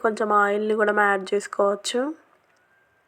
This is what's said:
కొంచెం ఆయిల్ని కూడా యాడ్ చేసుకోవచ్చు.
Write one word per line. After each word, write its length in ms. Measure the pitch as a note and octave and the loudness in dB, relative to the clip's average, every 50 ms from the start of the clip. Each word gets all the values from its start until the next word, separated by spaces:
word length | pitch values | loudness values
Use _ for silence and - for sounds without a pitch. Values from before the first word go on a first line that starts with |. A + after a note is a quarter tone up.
| - | -2
కొంచెం 260 | A#3 A3 G#3+ A3+ G#3+ G#3 G#3 | -2 -2 -2 -2 0 2 2
ఆయిల్ని 340 | G3+ G3+ G3+ G#3 G#3+ G#3+ G#3+ A3 | 2 2 0 0 -2 -2 0 0
కూడా 140 | G#3+ G#3 G#3 G#3 G#3 G3+ | 0 2 2 4 4 2
యాడ్ 160 | G3+ G3 F#3+ F#3+ - | 2 0 -2 -2 -4
చేసుకోవచ్చు. 680 | G3+ G3+ - - - G3+ G3+ G3+ G3+ - - - A#3+ B3+ D4 D#4+ - _ _ _ _ _ _ _ _ _ _ _ _ _ _ _ _ _ | -4 -4 -4 -2 0 0 0 0 -2 -4 -6 -4 -4 -4 -6 -8 -10 _ _ _ _ _ _ _ _ _ _ _ _ _ _ _ _ _